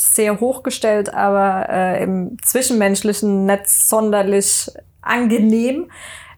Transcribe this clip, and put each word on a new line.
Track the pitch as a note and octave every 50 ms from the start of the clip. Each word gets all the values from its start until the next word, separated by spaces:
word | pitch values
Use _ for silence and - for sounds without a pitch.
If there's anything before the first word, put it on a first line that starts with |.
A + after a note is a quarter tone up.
sehr | - - - - G#3+ G#3 G#3 F#3+
hochgestellt, | A#3 B3+ C4 - - C4 B3+ - - A3 G#3+ G#3 G3+ G#3 -
aber, | - G3+ G3+ G3+ G3 G3 G3 F#3 F#3+ - -
äh, | - F#3 F#3 F#3 F3+ -
im | F#3+ F#3+ F#3+ F#3 F3+ - A#3+ -
Zwischenmenschlichen | - - - B3+ B3+ - B3 A3 G3+ G3 G3 G3 - G#3+ G3+ - A3 G#3 G3 G3 G3
nicht | G3 G3+ G3 - -
sonderlich | - - - - A3+ A3 A3 G#3+ G#3 G3+ G3 G3 G3 G3 G3 - - - - - - - - _ _ _
angenehm. | - - A#3 B3 B3 G#3+ A#3 A3+ G#3 A3 A3 A3+ A#3 B3 C4+ D#4 F4 - - - - - - - - - -